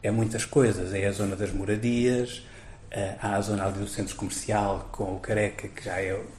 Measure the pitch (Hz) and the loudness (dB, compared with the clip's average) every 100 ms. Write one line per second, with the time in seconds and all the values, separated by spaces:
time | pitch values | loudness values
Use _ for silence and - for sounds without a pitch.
0 | - 110 110 113 - 147 120 101 92 98 | 2 2 2 0 2 6 6 4 -2 0
1 | 101 101 101 95 101 92 98 107 120 120 | 0 2 -2 0 -2 -2 0 2 2 4
2 | 123 123 123 - - - - - - - | 4 4 0 -6 -14 -18 -18 -18 -8 -4
3 | 98 - 104 101 101 104 95 98 101 - | -4 -2 0 0 2 0 0 -2 -4 -4
4 | 95 - 98 - - 107 101 95 - - | -4 -4 -6 -4 0 2 2 0 -4 -4
5 | 98 95 - 107 101 - 104 - - 90 | -4 -4 0 2 2 -2 -10 -10 -6 -2
6 | 95 98 110 | -2 -2 -6